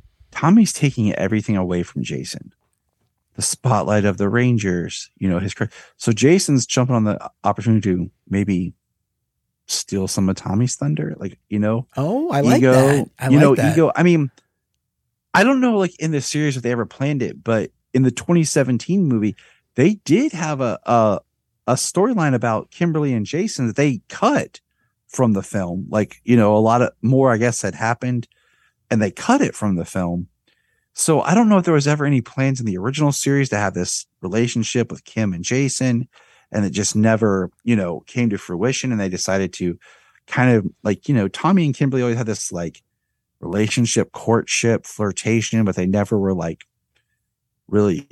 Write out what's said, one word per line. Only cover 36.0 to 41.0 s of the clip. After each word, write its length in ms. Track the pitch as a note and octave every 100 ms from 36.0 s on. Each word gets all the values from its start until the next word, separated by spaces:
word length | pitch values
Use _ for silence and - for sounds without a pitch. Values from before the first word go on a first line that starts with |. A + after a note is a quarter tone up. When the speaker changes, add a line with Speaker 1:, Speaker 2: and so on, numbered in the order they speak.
| B2+ _ _ _ _
Speaker 1:
and 140 | G#2+
it 60 | G2
just 260 | G#2 G2 G#2+
never, 560 | A2+ A2 G#2+ F#2+ F2+ -
you 140 | A#2 A2
know, 240 | F2+ E2 -
came 220 | B2 A#2+
to 60 | G2
fruition, 540 | - F2 A#2+ C3 C3
and 100 | A2
they 80 | F#2+
decided 440 | F2+ - G2 F#2
to 260 | - F2+ - - _ _ _ _
kind 240 | B2+ B2+ A2+
of, 100 | G2 -
like, 260 | G#2+ F#2+